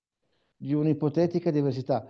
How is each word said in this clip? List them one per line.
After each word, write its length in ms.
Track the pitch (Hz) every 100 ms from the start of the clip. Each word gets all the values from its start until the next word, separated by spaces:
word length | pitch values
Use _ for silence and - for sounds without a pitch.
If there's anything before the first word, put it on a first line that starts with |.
| _ _ _ _ _ _
di 180 | 135
un'ipotetica 760 | 147 156 147 151 160 170 175 170
diversità. 540 | 147 143 127 123 123 -